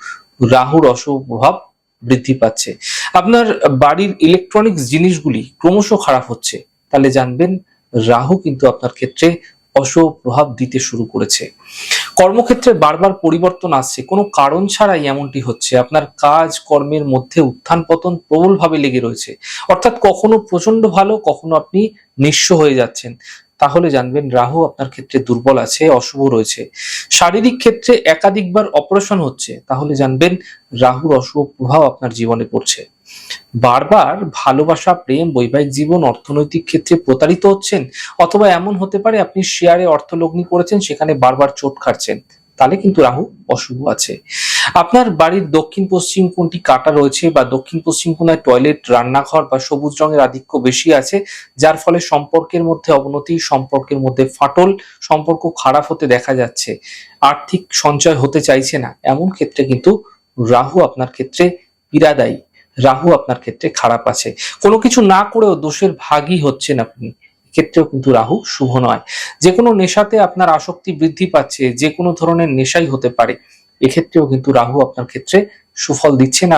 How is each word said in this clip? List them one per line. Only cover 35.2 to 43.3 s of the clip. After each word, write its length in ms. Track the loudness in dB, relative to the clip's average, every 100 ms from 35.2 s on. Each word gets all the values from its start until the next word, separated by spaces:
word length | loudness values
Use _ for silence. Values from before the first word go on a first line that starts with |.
| -2 -2
বৈবাহিক 340 | 0 0 -2 -2
জীবন, 220 | 0 0 0
অর্থনৈতিক 520 | -2 -4 -4 -2 -4 -4
ক্ষেত্রে 240 | -4 0 0 0
প্রতারিত 380 | 0 2 2 2
হচ্ছেন, 300 | 2 -2 -6 -6 -12 -6 -2
অথবা 220 | 0 4 4 2
এমন 160 | 0 -4
হতে 160 | -4 -2
পারে 140 | 0 0 -2
আপনি 140 | -4 -4
শেয়ারে 320 | 0 2 4 4
অর্থ 220 | 0 -2 -4
লগ্নি 220 | -4 -4 -2
করেছেন, 260 | -2 0 -2 -2
সেখানে 240 | -4 -2 2
বারবার 260 | 2 2 0 -2
চোট 160 | -8 -6
খাচ্ছেন, 360 | -4 -4 -6 -10 -12 _ _ 0
তাহলে 160 | 0 2
কিন্তু 220 | 0 4
রাহু 220 | 2 2 -6